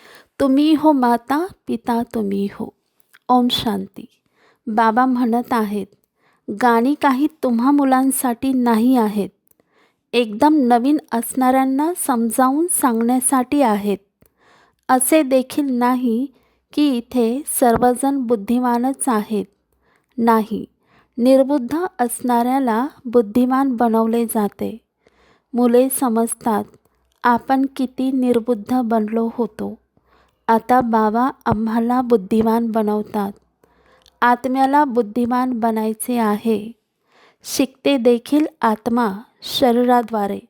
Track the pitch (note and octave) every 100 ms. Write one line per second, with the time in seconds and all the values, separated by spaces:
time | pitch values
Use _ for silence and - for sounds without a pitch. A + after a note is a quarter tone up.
0 | - - _ - C4+ C4+ D#4 C#4+ D#4 C#4
1 | A#3+ A#3 - D4 F#4+ - - A#3 - A#3
2 | A#3+ A#3 G3 G3 G3+ - - _ _ _
3 | _ _ - B3 B3 - A#3 G3 G3 -
4 | - _ _ _ _ _ - G#3+ A3 A3
5 | C4 B3 A#3+ A#3+ - A#3+ G#3 G#3 F#3+ _
6 | _ _ _ _ - G3+ B3 A#3 B3+ D4
7 | C#4+ B3+ D4+ - B3+ A3+ C4 C#4+ C4+ C4
8 | C4+ - B3+ A#3 C4+ C4 A#3+ A3+ B3 B3+
9 | G#3 G#3 F#3 _ _ _ _ _ _ _
10 | - A#3+ A3 G#3 D4 D#4 A#3+ A#3+ C4 D4+
11 | - A#3 - C4 B3+ C4 C4+ C4+ D#4+ F4+
12 | - A#3+ A3+ C4 C4 C#4+ F4 - C4 A3+
13 | A#3 B3+ - C4 B3 D4 A#3+ G3+ G3+ F#3+
14 | _ _ _ _ _ _ _ _ - B3+
15 | - D#4+ C4 C4 B3+ D4+ C#4 A#3+ B3 B3+
16 | B3 A3+ C#4 _ _ _ _ - D4 A#3+
17 | - B3+ A3+ C4 - - A#3+ A3+ B3 A#3+
18 | C#4 C#4 A#3 A3+ G3+ B3 B3 A#3+ B3 C4+
19 | C4 G#3+ G#3 G3+ - _ _ _ _ _
20 | _ - A#3 A3 G#3+ G3 - _ _ _
21 | _ - B3+ C4+ C4+ D4 A#3+ D#4 F#4 -
22 | A#3+ - B3 A#3 B3 C4+ B3 A3 D4 -
23 | A#3+ A#3+ G3+ B3 B3+ C4 C#4 A#3 A#3 A3
24 | A3+ A#3 A3+ A3 G3+ - G3+ A3 _ _
25 | _ _ _ _ _ A#3+ A#3+ A#3+ C4 -
26 | B3+ A3+ A#3 - A#3 G#3 G#3 _ _ _
27 | _ _ B3 A#3 - C4+ C4+ - B3+ -
28 | C4 C4 B3 A#3 A3+ A3 G3+ B3+ A3+ A3+
29 | G#3+ A3+ A3+ A#3 A3 - G3+ A3 _ _
30 | _ _ _ _ - A3+ - B3+ A#3 A3
31 | G#3+ A3+ C4+ - - G#3+ A3 A#3 A#3 B3+
32 | A#3+ A3+ F#3 A3 A3 A#3 A#3 A3 G#3 G#3
33 | G#3+ G#3+ G3+ - _ _ _ _ _ _
34 | _ - A#3+ A#3+ C4 C4 C4+ C#4+ C#4+ A#3
35 | G#3 A#3+ A#3+ B3 B3+ A#3 A3+ A3 A3 G#3+
36 | - A#3+ G#3+ G#3 A3+ G#3 A3 - _ _
37 | _ _ _ _ - - B3+ _ C#4 C#4
38 | A#3+ A#3+ - D4 D#4 - A3+ G#3+ B3 A#3
39 | A3 G3 - _ - - B3+ A#3 B3 B3
40 | A3+ A3 G3+ G3